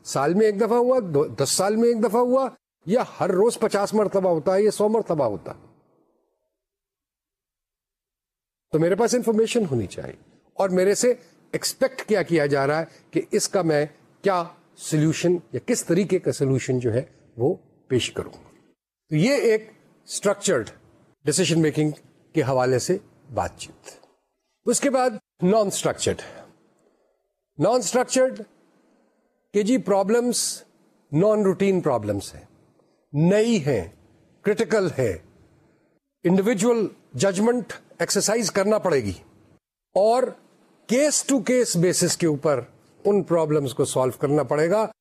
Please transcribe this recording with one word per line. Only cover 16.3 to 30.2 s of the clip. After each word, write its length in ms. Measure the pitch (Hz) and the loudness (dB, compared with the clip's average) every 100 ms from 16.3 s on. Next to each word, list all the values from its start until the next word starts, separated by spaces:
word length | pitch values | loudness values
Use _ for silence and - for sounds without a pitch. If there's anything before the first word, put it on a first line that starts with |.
سولوشن 480 | 131 135 131 - 127 | -2 0 -2 -2 -2
جو 140 | 120 | -2
ہے 80 | 113 - _ _ 117 | -2 -4 _ _ -4
وہ 160 | 135 147 _ _ - | -2 -2 _ _ -4
پیش 240 | 127 - | -2 -2
کروں۔ 200 | - - | -8 -12
تو 840 | - - _ _ _ _ _ - 151 | -14 -20 _ _ _ _ _ -4 0
یہ 180 | 220 285 240 | 2 2 2
ایک 200 | 220 220 - _ _ - | 0 -2 -20 _ _ -14
اسٹرکچرڈ 640 | - 208 - - 143 104 - _ _ _ _ 147 | -6 -4 -2 0 -2 -2 -12 _ _ _ _ -4
ڈیسیژن 360 | 147 165 165 | 0 0 2
میکنگ 300 | 156 143 151 147 _ _ _ | 0 0 -2 -4 _ _ _
کے 80 | 156 | -4
حوالے 360 | 127 131 127 127 | 0 0 2 0
سے 180 | 123 190 - _ - | 0 -4 -6 _ -10
بات 240 | 101 - - | -8 -6 -10
چیت۔ 340 | - - - - _ _ _ _ _ _ 214 | -20 -20 -20 -20 _ _ _ _ _ _ -4
اس 140 | 240 | -2
کے 100 | 277 | 0
بعد 200 | 262 254 214 _ - | 0 0 -4 _ -4
نان 240 | 175 220 202 | 0 2 2
اسٹرکچرڈ، 540 | - 151 - - - - - - _ _ _ _ _ _ _ _ _ _ - | -2 -4 -2 -2 -4 -8 -20 -20 _ _ _ _ _ _ _ _ _ _ -2
نان 200 | 175 254 | 0 0
اسٹرکچرڈ 600 | 190 247 240 262 262 208 208 _ _ _ _ _ _ _ _ _ _ | 0 -2 0 2 0 -2 -16 _ _ _ _ _ _ _ _ _ _
کہ 80 | 202 | -2
جی 140 | 208 254 | 0 0
پرابلمس 840 | 180 196 196 233 | 2 0 2 2